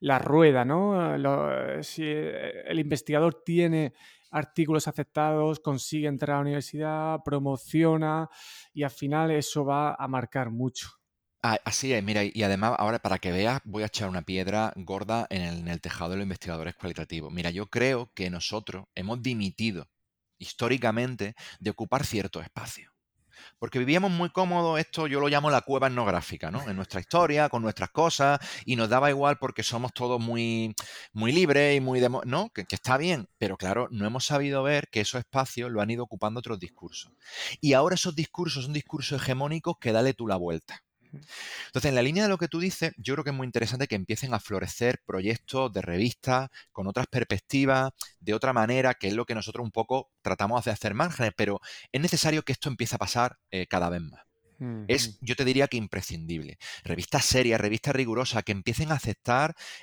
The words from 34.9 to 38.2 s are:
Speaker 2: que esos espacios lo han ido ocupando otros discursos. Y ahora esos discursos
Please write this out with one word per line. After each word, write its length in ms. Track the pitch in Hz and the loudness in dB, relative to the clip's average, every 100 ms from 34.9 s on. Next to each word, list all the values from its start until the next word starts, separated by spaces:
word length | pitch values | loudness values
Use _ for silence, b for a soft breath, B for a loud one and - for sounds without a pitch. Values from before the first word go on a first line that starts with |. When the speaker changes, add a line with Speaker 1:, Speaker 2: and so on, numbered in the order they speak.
Speaker 2:
que 100 | 113 | -2
esos 180 | 104 127 | -2 -2
espacios 500 | 117 135 131 - 123 | -4 -2 -2 -4 -4
lo 80 | 113 | -2
han 100 | 104 | 0
ido 140 | 117 | -2
ocupando 340 | 120 101 107 113 | -6 -4 -4 -4
otros 220 | 117 107 | -8 -8
discursos. 520 | 87 - 87 - - _ B B B B | -10 -16 -16 -14 -16 _ B B B B
Y 120 | 147 | 4
ahora 240 | 131 156 185 | 6 6 2
esos 180 | 185 | -2
discursos 500 | 156 | -2